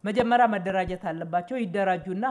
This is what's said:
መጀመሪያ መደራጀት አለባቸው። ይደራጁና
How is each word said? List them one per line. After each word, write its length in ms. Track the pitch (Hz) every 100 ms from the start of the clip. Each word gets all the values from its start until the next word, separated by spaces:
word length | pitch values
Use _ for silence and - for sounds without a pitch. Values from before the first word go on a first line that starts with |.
መጀመሪያ 420 | 196 214 233 240 240
መደራጀት 560 | 202 180 190 180 185 185
አለባቸው። 500 | 160 165 175 175 254
ይደራጁና 680 | 214 202 190 180 190 185 254